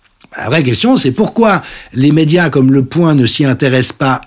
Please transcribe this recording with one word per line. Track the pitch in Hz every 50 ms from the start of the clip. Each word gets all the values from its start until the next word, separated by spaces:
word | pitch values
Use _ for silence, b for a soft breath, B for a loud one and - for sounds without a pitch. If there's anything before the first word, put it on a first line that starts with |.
| _ _ _ _ - _ -
La | - - 107
vraie | 147 165
question, | 143 127 117 - - 240 262 240
c'est | - -
pourquoi | 127 202 214 - - 226 220 214 190 156 B B B B B B -
les | 120 135 147
médias | 151 160 160 151 160 180 175 156
comme | 131 143 131 131
Le | 135 139 131
Point | 131 - 165 170 160 151
ne | 139 123
s'y | 113 - - 147
intéressent | 135 120 - 151 135 131 127 123 - -
pas | - 151 135 127 123 -